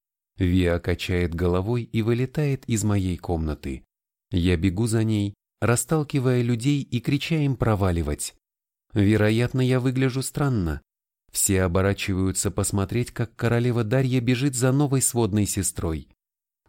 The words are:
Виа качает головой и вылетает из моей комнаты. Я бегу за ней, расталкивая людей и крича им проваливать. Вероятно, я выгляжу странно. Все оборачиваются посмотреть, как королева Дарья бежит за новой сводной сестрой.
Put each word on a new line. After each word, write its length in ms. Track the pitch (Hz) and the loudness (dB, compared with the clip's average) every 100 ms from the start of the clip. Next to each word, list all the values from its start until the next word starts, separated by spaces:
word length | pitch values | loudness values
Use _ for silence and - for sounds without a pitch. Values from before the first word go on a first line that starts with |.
| _ _ _ - | _ _ _ -2
Виа 420 | 92 92 87 85 | 2 4 2 0
качает 560 | - 87 - 90 87 82 | -2 -4 -2 -2 -2 0
головой 480 | 90 90 98 120 | 0 0 0 -4
и 180 | 113 113 | -2 -2
вылетает 640 | 110 120 131 - 147 135 - | 0 0 -2 -2 -2 -2 -2
из 180 | 113 | -2
моей 340 | 104 101 92 85 | 2 0 0 -2
комнаты. 640 | - 85 78 76 - 64 - _ _ _ - | -4 -2 -2 -6 -8 -10 -14 _ _ _ -6
Я 260 | 92 90 87 | 0 2 2
бегу 300 | 92 90 117 | 2 0 0
за 160 | 113 | 0
ней, 320 | 110 107 101 101 _ - | 2 0 -2 -6 _ -4
расталкивая 760 | 104 120 - 160 147 143 127 123 | 0 0 0 -2 0 -2 0 0
людей 400 | 120 120 131 143 | 0 0 0 -2
и 180 | 135 120 | -2 -4
крича 380 | - 143 - 160 | -2 -2 0 0
им 180 | 143 127 | 0 0
проваливать. 800 | 117 104 95 82 73 73 - - _ _ _ _ _ | 0 2 2 0 -2 -4 -8 -12 _ _ _ _ _
Вероятно, 680 | 107 101 107 107 113 123 131 | 0 4 4 4 2 0 0
я 180 | 127 127 | 2 2
выгляжу 420 | 131 127 131 127 | 0 0 0 -2
странно. 600 | - 143 143 117 82 71 _ _ _ _ _ | -4 -2 0 0 -2 -4 _ _ _ _ _
Все 320 | - - 95 | -2 0 2
оборачиваются 880 | 92 92 98 101 - 92 95 92 101 | 2 2 0 0 -2 0 0 -2 -4
посмотреть, 600 | 92 95 101 98 117 123 | -2 -2 0 -2 -2 -4
как 240 | - 117 - | -4 -8 -2
королева 480 | 117 117 120 117 107 | 0 2 2 0 0
Дарья 340 | 131 131 127 | 0 2 0
бежит 360 | 117 120 143 127 | 0 0 0 0
за 180 | 131 | 2
новой 280 | 135 147 135 | 2 2 0
сводной 440 | - 120 110 104 101 | 0 0 2 2 0
сестрой. 640 | 98 90 - 85 78 - _ _ _ _ _ | -2 -4 -4 -4 -6 -8 _ _ _ _ _